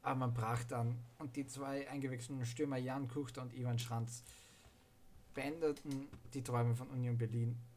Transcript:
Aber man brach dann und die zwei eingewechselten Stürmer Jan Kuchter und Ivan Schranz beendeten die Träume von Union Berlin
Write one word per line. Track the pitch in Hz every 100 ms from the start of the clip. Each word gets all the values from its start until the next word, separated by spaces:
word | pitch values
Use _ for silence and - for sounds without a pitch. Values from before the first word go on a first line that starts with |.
Aber | - 131
man | 127
brach | 120 113 120
dann | - 123 117 120 - -
und | 147 143
die | 139
zwei | 135 139 139 139
eingewechselten | 143 135 127 120 139 120
Stürmer | 123 147 131
Jan | 127 131 131
Kuchter | 143 135 -
und | 127
Ivan | 120 123 120
Schranz | - 117 117 - - - - - - - - - - - -
beendeten | - 135 160 156 143 147 135 143 - -
die | 139
Träume | 123 123 120 117
von | 127
Union | 127 123 120
Berlin | 113 117 117 120 -